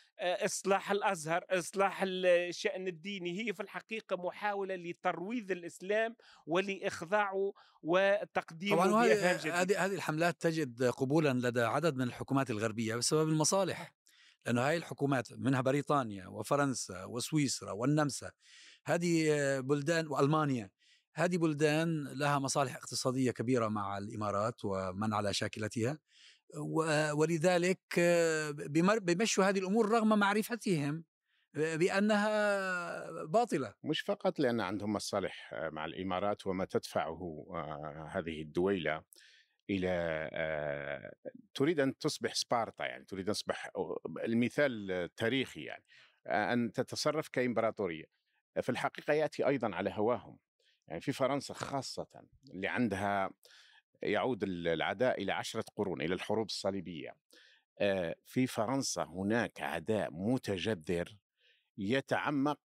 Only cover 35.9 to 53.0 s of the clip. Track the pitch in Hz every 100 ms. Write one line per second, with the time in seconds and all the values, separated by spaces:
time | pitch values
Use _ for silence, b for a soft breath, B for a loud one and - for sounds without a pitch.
35.9 | - 95 92 101 101 98 92 92 - -
36.9 | 101 76 80 90 76 - 85 76 73 76
37.9 | 73 78 98 82 78 78 82 92 98 76
38.9 | 78 - b b b b b - 98 90
39.9 | 90 85 78 78 - 80 76 76 71 69
40.9 | 69 52 - - - - - 139 160 135
41.9 | - 156 - 113 - - 120 110 - 69
42.9 | 64 67 95 92 101 - - - - 85
43.9 | - - 82 - 113 120 - 143 113 98
44.9 | 92 85 - 113 131 113 85 60 - _
45.9 | b b b - 90 95 120 117 - 120
46.9 | 117 151 147 - - 123 113 110 - 95
47.9 | 78 78 _ _ _ _ 92 - 127 139
48.9 | - - 151 147 - 120 139 117 85 98
49.9 | 98 107 113 78 - _ _ _ _ -
50.9 | - - 131 131 139 - - - 135 -
51.9 | - 82 - - _ - 90 95 92 120
52.9 | 95